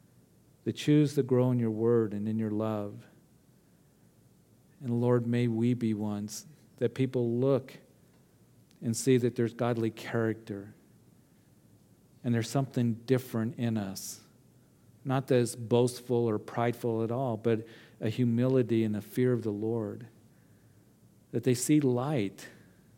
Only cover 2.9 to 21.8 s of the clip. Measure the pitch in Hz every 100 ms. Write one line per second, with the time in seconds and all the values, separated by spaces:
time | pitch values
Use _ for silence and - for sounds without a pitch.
2.9 | 117 - - _ _ _ _ _ _ _
3.9 | _ _ _ _ _ _ _ _ - 131
4.9 | 120 120 123 117 120 120 113 120 123 113
5.9 | 104 107 104 104 - - - - - 117
6.9 | - 131 127 120 120 135 131 131 - -
7.9 | _ _ _ _ _ _ _ _ _ 123
8.9 | 113 135 127 120 117 113 - 120 117 113
9.9 | 110 - 117 113 110 - 98 101 - _
10.9 | _ _ _ _ _ _ _ _ _ _
11.9 | _ _ _ 123 117 113 139 131 127 117
12.9 | 110 - 127 123 117 110 160 120 110 95
13.9 | 98 - - - _ _ _ _ _ _
14.9 | - 139 131 131 127 120 - 110 120 123
15.9 | 123 - 120 117 107 - - 120 120 120
16.9 | 113 113 120 135 110 117 110 110 - -
17.9 | - 113 117 123 117 127 131 117 113 110
18.9 | 104 - - 127 123 110 104 110 117 104
19.9 | 110 120 - - _ _ _ _ _ _
20.9 | _ _ _ _ 123 127 123 - 151